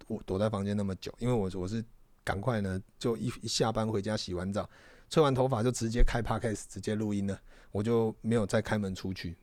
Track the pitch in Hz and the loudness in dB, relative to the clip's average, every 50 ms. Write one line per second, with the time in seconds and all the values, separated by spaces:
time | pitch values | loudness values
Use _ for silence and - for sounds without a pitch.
0 | - - 113 101 - - 92 95 104 110 107 98 98 101 104 104 101 98 95 - | -8 -8 -8 -8 -4 -4 0 0 2 0 0 0 -2 0 0 0 0 -2 -4 -6
1 | - - - - 117 123 127 113 98 92 90 95 90 92 107 113 110 - - - | -8 -12 -10 -4 -2 0 2 2 0 -2 -2 -4 -6 -4 -4 -6 -6 -8 -12 -20
2 | - _ - _ - - 87 95 98 131 120 107 101 95 92 95 - - _ - | -20 _ -20 _ -4 -4 -2 -2 0 0 0 0 0 -2 -2 -4 -6 -8 _ -4
3 | - 120 113 107 - 127 - - - 113 - - 135 113 110 110 110 110 110 101 | -2 -2 -2 0 -2 -4 -6 -6 -6 -4 0 0 2 2 2 0 0 0 0 -2
4 | 98 107 107 107 - - 90 85 90 98 98 104 - - - - - - - - | 0 0 -2 -2 -4 -4 -4 -4 -4 -2 -2 -2 -4 -6 -10 -20 -20 -20 -20 -20
5 | - - - 165 156 139 131 120 127 131 127 107 113 127 123 - 117 113 110 120 | -10 -2 4 4 4 6 6 4 2 2 2 2 2 0 0 0 -2 0 6 6
6 | 117 - - 120 113 - 117 107 - 117 104 - - - - 98 95 - 107 104 | 6 6 6 2 0 0 -2 -2 -2 -4 -4 -4 -8 -12 -12 -8 -4 -2 -2 0
7 | 110 104 104 101 98 98 95 - - - - - - - - 98 104 113 117 117 | 0 0 0 0 0 -2 -4 -6 -8 -18 -20 -20 -16 -6 -4 -2 0 2 4 4
8 | 113 110 - - - 110 117 117 104 92 - 110 101 - 110 107 101 95 92 - | 2 2 -2 -4 -2 0 2 2 2 2 2 0 2 2 0 0 0 -2 -4 -6
9 | - 95 95 - - 87 85 - | -6 -6 -6 -6 -6 -8 -10 -10